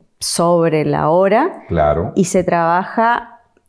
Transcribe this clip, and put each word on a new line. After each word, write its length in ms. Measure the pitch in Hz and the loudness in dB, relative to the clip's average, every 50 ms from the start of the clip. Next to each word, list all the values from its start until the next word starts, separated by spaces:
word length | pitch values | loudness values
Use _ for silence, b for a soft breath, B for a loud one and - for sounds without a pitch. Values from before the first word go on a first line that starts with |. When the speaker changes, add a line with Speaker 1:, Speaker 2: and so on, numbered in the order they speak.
| _ _ _ - | _ _ _ -10
Speaker 1:
sobre 680 | - - - - 170 170 175 170 165 160 156 151 147 | -8 -6 -2 0 0 2 2 2 2 2 0 0 0
la 240 | 147 147 151 151 151 | 0 -2 0 0 2
hora 540 | 165 180 190 196 208 240 311 381 - - - - | 2 2 2 2 2 2 0 -2 -4 -8 -10 -4
Speaker 2:
Claro. 440 | 87 80 76 73 73 82 92 - - | -2 0 2 2 0 0 -2 -4 -2
Speaker 1:
y 100 | 196 185 | -2 -2
se 180 | - - 185 175 | 0 0 -2 0
trabaja 960 | 180 175 170 165 165 170 180 196 - - 233 226 233 240 - - - - - _ _ _ _ _ | 0 0 0 0 0 0 -2 -2 -4 -2 0 0 0 0 -2 -4 -10 -16 -20 _ _ _ _ _